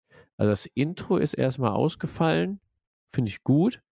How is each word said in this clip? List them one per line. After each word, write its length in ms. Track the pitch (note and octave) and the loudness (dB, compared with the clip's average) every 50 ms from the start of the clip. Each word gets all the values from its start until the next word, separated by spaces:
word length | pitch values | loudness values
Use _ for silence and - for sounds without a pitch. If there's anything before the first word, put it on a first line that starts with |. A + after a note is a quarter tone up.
| _ _ _ - - _ _ | _ _ _ -20 -20 _ _
Also 140 | - G#2+ G#2 | 0 0 0
das 160 | G#2 - - | 0 0 -4
Intro 500 | - - A#2+ C#3+ D#3 F3+ - - - F#3+ | -6 -4 -4 -4 -4 -4 -6 -4 0 0
ist 180 | E3 - D3 - | 0 0 0 0
erstmal 360 | - B2+ C3 C3 C#3 B2+ A2 G2 | 0 -2 -2 0 0 0 0 0
ausgefallen, 880 | - C3 D#3+ - - - - - - E3 D#3+ D#3+ E3 F3 F#3 G3+ G3 _ _ _ _ _ _ _ _ _ _ - | 0 0 0 -2 -4 -8 -8 -4 0 0 2 2 0 0 -2 -4 -8 _ _ _ _ _ _ _ _ _ _ -4
find 160 | C#3 A#2+ G#2 | -2 -2 -2
ich 160 | - - - | -4 -4 0
gut. 380 | - C3 D3+ F3+ B3 - - _ _ | 2 4 4 4 2 0 -4 _ _